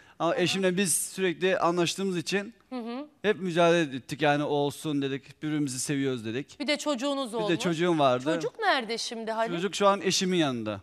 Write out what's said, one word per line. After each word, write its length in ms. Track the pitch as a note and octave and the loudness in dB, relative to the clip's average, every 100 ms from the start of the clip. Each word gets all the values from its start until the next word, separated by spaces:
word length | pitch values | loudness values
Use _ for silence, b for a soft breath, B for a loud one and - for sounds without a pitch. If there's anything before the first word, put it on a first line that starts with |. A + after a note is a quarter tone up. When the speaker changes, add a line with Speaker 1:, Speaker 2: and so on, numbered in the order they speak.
| b - | b -2
Speaker 1:
Ama 140 | E3 | 0
Speaker 2:
Hı 40 | E3 | 2
hı. 20 | |
Speaker 1:
eşimle 340 | E3+ F#3+ F#3+ F3+ | 0 2 2 2
biz 180 | F#3+ - | 2 0
sürekli 600 | - - F#3 D3+ F#3 F3+ | -4 -2 -2 0 0 2
anlaştığımız 580 | E3 F3 D#3+ - G3 F3 | 2 2 0 0 -2 -2
için 380 | - F#3+ G3+ - _ | -2 -4 -4 -12 _
Speaker 2:
Hı 60 | B3+ | -10
hı. 300 | A3+ B3 D4 _ | -8 -10 -12 _
Speaker 1:
hep 140 | G3+ E3 | -2 0
mücadele 600 | F#3 E3 E3+ E3+ D3+ C3 | 0 4 6 6 2 -4
ettik. 260 | - C#3 | -8 0
Yani 200 | D3+ D3 | 2 2
olsun 580 | C#3 D3 C#3+ - D#3+ C#3+ | 2 0 0 -2 -4 -2
dedik, 400 | C#3 C3+ - - | -2 -4 -10 -10
birbirimizi 380 | D#3 D3+ C#3+ B2 | -4 -2 -2 -4
seviyoruz 440 | - C#3 C3+ B2+ | -4 -2 0 -2
dedik. 360 | A2 A#2+ D3 - | -4 -6 -6 -6
Speaker 2:
Bir 60 | C#4 | -4
de 100 | D4 | -2
çocuğunuz 520 | D4+ A#3+ C#4+ C#4 B3+ | -2 -2 -2 -4 -4
Speaker 1:
Bir 60 | A3+ | -4
de 40 | |
Speaker 2:
olmuş. 160 | G#3 D#3+ | -2 0
Speaker 1:
çocuğum 380 | F3+ D#3+ F3+ D#3 | 0 0 2 4
vardı. 360 | C#3 B2 C#4+ | 4 2 0
Speaker 2:
Çocuk 240 | D#4 A#4+ - | -2 -4 -2
nerede 380 | G4+ C#4+ G#3+ A3+ | 0 0 0 -6
şimdi 320 | - A3+ A3 | -6 -8 -4
Halil? 220 | A3 A3 | -2 -2
Speaker 1:
Çocuk 200 | E3+ F#3+ | -2 -4
şu 120 | - G3+ | 4 4
an 120 | G3 | 4
eşimin 380 | F#3+ - F#3 F3+ | 2 0 2 2
yanında. 420 | D3 A#2+ G#2+ G2 | 2 0 -4 -6